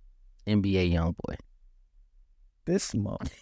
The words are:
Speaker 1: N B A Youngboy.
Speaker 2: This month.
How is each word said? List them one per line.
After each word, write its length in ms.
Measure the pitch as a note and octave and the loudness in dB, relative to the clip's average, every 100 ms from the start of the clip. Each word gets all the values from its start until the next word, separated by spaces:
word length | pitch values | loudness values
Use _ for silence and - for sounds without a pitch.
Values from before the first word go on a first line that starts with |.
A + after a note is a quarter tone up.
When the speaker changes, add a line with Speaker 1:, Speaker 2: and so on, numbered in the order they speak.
| - - - - - | -20 -20 -20 -10 0
Speaker 1:
N 160 | G#2 | 2
B 160 | G2 F#2+ | 4 2
A 100 | F2+ | 4
Youngboy. 480 | E2+ E2 - - - - _ - - _ - - - - _ - _ - | 2 0 -2 -8 -10 -14 _ -20 -20 _ -20 -20 -20 -20 _ -20 _ -2
Speaker 2:
This 280 | F#3 - | -2 -2
month. 400 | A2 G2+ - - - | -4 -4 -6 -10 -12